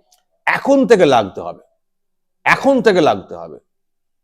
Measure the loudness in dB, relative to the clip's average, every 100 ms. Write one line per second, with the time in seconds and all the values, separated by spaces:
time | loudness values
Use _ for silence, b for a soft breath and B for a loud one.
0 | _ _ _ _ -6 -4 0 0 2 2
1 | 4 2 0 -6 -14 -14 _ _ _ _
2 | _ _ _ _ -2 0 2 2 2 2
3 | 2 0 -6 -16 -18 -20 _ _ _ _
4 | _ _